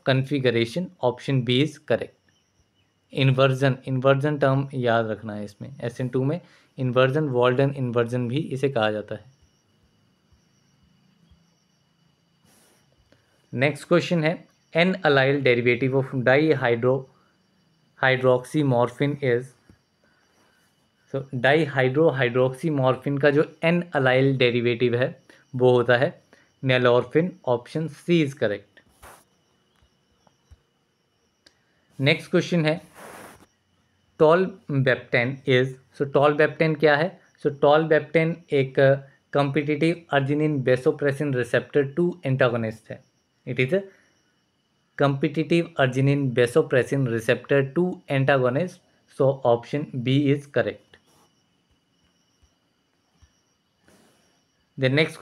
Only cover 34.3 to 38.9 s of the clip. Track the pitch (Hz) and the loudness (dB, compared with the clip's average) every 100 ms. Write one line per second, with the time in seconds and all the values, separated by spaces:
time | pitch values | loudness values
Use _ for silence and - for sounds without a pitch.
34.3 | 170 190 - - 143 131 120 - 131 120 | 4 0 -6 -6 -2 0 0 -2 -2 -2
35.3 | 139 - 127 131 135 _ - 139 139 147 | -6 0 0 0 -6 _ -8 -2 2 2
36.3 | 147 151 147 160 147 151 143 175 - _ | 2 0 2 -2 2 2 2 -2 -6 _
37.3 | _ 147 139 147 151 160 151 143 165 160 | _ -6 0 4 4 4 0 0 0 0
38.3 | 165 - 143 135 139 135 | -4 -4 -2 0 2 2